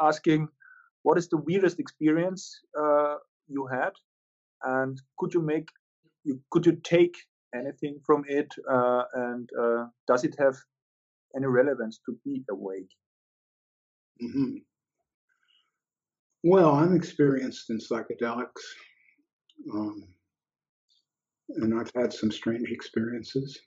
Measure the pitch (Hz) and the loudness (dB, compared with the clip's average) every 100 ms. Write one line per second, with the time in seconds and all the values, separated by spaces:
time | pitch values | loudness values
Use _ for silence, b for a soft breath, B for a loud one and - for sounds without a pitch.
0 | 156 156 170 156 156 _ b b b _ | 2 2 2 2 0 _ b b b _
1 | 147 170 165 160 143 196 180 156 139 - | 2 2 2 -2 0 2 2 0 -8 -2
2 | 156 160 180 190 - - _ 147 151 147 | 2 2 0 -4 -12 -18 _ -2 2 2
3 | 147 147 - _ - 139 131 127 170 - | 2 -2 -12 _ -10 -8 -4 -4 -4 -6
4 | _ _ _ _ _ _ 131 131 131 135 | _ _ _ _ _ _ -4 -2 -2 -6
5 | - - 180 175 156 156 160 _ _ _ | -14 -8 -2 -2 0 -2 -4 _ _ _
6 | _ _ 156 131 - 170 165 165 - 170 | _ _ -8 -8 -2 2 2 2 2 4
7 | 175 - - _ _ 123 139 139 147 143 | 4 0 -20 _ _ -10 -10 -8 -10 -4
8 | - 147 143 143 147 - - 127 123 123 | 2 2 2 -2 -2 -6 -2 2 2 2
9 | 123 127 120 120 120 127 117 117 120 _ | -2 -4 -6 -6 -8 -2 0 0 -4 _
10 | - 127 160 - 139 135 - _ _ _ | 0 0 0 0 0 0 -8 _ _ _
11 | _ _ _ 135 135 123 143 127 110 - | _ _ _ -6 0 2 2 0 -6 -10
12 | - 110 143 135 131 101 98 95 95 _ | -12 -10 -8 -8 -8 -8 -8 -10 -14 _
13 | _ _ _ _ _ _ _ _ _ _ | _ _ _ _ _ _ _ _ _ _
14 | _ - 120 139 127 - - _ _ _ | _ -14 -6 -2 -2 -4 -16 _ _ _
15 | _ _ _ _ _ _ _ _ _ _ | _ _ _ _ _ _ _ _ _ _
16 | _ _ _ _ 165 190 160 143 175 170 | _ _ _ _ 6 8 8 6 6 4
17 | - - 143 131 127 - - 110 - 117 | 2 2 4 2 -2 -8 -8 -8 -4 -6
18 | - 117 117 120 120 - - b b b | -6 -6 -4 -4 -8 -12 -18 b b b
19 | b b _ _ _ 311 190 107 104 104 | b b _ _ _ -18 -8 -6 -6 -8
20 | 98 _ _ _ _ _ _ _ _ _ | -16 _ _ _ _ _ _ _ _ _
21 | _ _ _ _ - 180 110 113 117 127 | _ _ _ _ -12 -4 0 0 -2 -2
22 | 117 - 107 - 117 117 - 117 - - | -4 -2 -4 -2 -4 -4 -4 -8 -6 -4
23 | 113 120 110 135 139 - | -4 -6 -6 -6 -6 -10